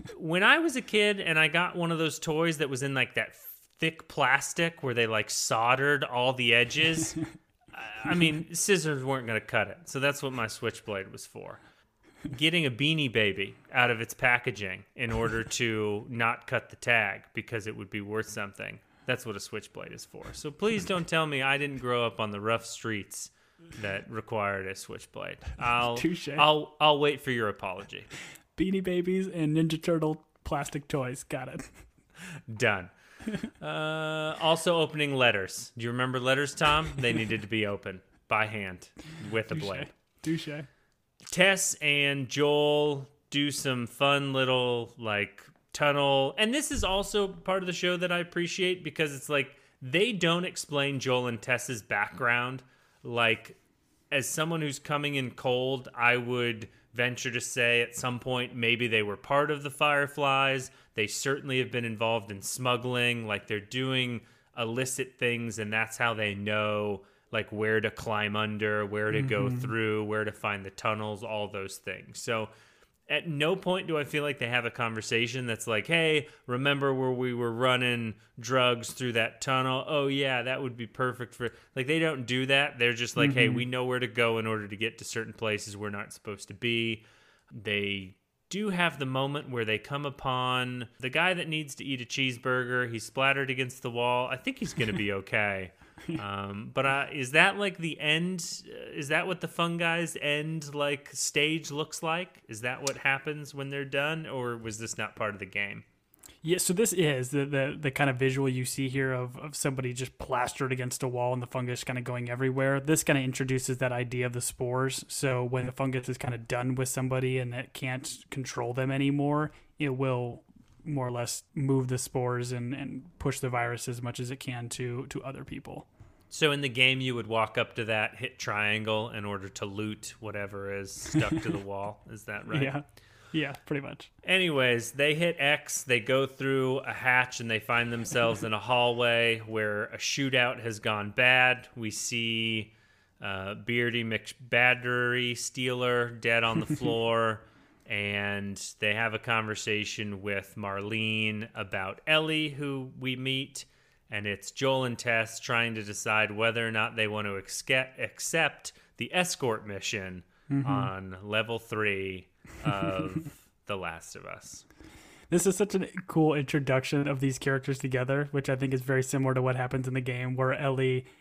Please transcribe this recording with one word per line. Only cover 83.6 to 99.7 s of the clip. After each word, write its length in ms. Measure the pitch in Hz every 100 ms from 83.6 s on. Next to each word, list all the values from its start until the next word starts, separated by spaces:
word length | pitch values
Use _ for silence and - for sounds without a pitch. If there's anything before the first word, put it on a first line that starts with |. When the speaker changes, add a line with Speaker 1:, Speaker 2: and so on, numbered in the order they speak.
| 123
Speaker 1:
know 200 | 127 127
where 140 | 123
to 80 | 123
go 300 | 110 117 113
in 60 | 110
order 200 | 110 101
to 80 | 104
get 220 | 110 -
to 80 | -
certain 260 | 117 110
places 440 | 104 110 107 107 101
we're 120 | 104
not 220 | 101 110
supposed 380 | - - 98 -
to 40 |
be." 520 | 101 120 117 113 110 - _ _ _ _
They 640 | 123 101 104 101 98 95 - _ _ -
do 200 | 190 214
have 300 | 180 170 139
the 60 | 135
moment 440 | 131 139 143 143
where 140 | 123
they 140 | 110 107
come 280 | - 143 143
upon 800 | 135 135 127 127 127 123 123 117 -
the 100 | 131
guy 240 | 147 180
that 140 | 180 160
needs 260 | 156 147 -
to 100 | 139
eat 160 | 135
a 40 | 120
cheeseburger. 840 | - 131 120 131 127 123 123 123
He's 120 | 117 -
splattered 440 | 135 135 139 131
against 320 | 131 131 127
the 80 | 127
wall. 380 | 117 120 123 127
I 80 | 127
think 240 | - 262
he's 140 | 175
gonna 180 | - 113
be 180 | 98 101
Speaker 2:
<laughs> 80 | 98
Speaker 1:
okay. 480 | 92 113 104 95 92 _ - - - 165
Um, 520 | 101 98 101 101 123
but, 120 | 131 135
uh, 200 | 139 131
is 180 | 151 127
that, 260 | 156 185 190
like, 200 | 202 170
the 200 | 165 147
end? 640 | 151 156 175 185 - - -
Uh, 240 | - -
is 160 | 165 139
that 180 | 156 180
what 120 | 175
the 80 | 165
fun 300 | - 170